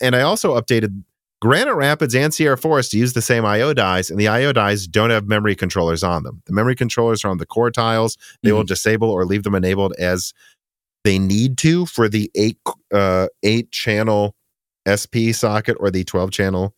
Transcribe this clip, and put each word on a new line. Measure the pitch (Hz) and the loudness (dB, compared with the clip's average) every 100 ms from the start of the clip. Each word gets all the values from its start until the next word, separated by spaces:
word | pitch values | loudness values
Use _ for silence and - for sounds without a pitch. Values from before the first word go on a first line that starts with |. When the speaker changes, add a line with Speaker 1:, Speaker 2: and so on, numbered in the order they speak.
Speaker 1:
and | 127 | 0
I | 123 | 2
also | 147 214 185 120 | 2 0 0 0
updated | - 117 107 98 - _ _ _ | 0 0 0 -6 -14 _ _ _
Granite | 110 160 277 | 2 2 2
Rapids | 180 139 151 143 | 0 0 0 0
and | 127 151 | 2 0
Sierra | 151 151 131 | 0 0 0
Forest | 160 147 120 | 0 0 0
to | 104 | 0
use | 123 | 0
the | 120 | 0
same | - 117 107 | 0 2 2
I | 104 | 2
O | 143 | 0
dies, | 131 95 92 90 | 2 2 0 -2
and | 95 | 0
the | 107 | 0
I | 117 | 2
O | 143 | 2
dies | 123 101 104 90 | 2 2 -2 -2
don't | 107 113 | 0 2
have | 113 101 | 0 0
memory | 107 104 | 0 0
controllers | 95 92 95 85 82 | -2 -2 0 0 0
on | 92 85 | -2 -2
them. | 64 - | -6 -12
The | - | -4
memory | 98 120 | -2 0
controllers | 127 120 - 117 110 | -2 -2 0 0 0
are | 101 | -2
on | 92 | -4
the | 78 | -4
core | 113 120 | -2 0
tiles. | 117 113 113 113 - - - | 0 0 0 0 -4 -16 -2
They | 110 | 0
will | 107 | 2
Speaker 2:
Mm-hmm. | 98 | 0
Speaker 1:
disable | 92 107 110 113 | -2 0 2 2
or | 92 | 0
leave | 90 104 | 0 -2
them | 101 | 0
enabled | 98 92 95 98 - | 0 0 0 -2 -2
as | 90 90 - - _ _ _ _ _ _ | -2 -2 -6 -14 _ _ _ _ _ _
they | 104 95 | 0 2
need | 95 104 131 123 | 2 0 0 0
to | 160 175 175 | 2 2 0
for | - 110 | 0 0
the | 107 104 | 0 -2
eight, | 98 107 - - - - | -2 -2 -2 -10 -12 -2
uh, | 101 98 92 92 - | 0 2 0 -2 -2
eight | 101 117 113 | 0 0 -2
channel | - 117 107 110 104 104 - _ _ _ _ | -6 -2 -2 0 0 -2 -6 _ _ _ _
S | 98 104 - | -2 -2 -2
P | 117 113 | -2 0
socket | 110 110 107 117 - | 0 0 0 -2 -2
or | 98 | -2
the | 92 | -2
twelve | 90 92 95 | -2 -2 -2
channel | - 98 92 98 | -2 -2 0 -4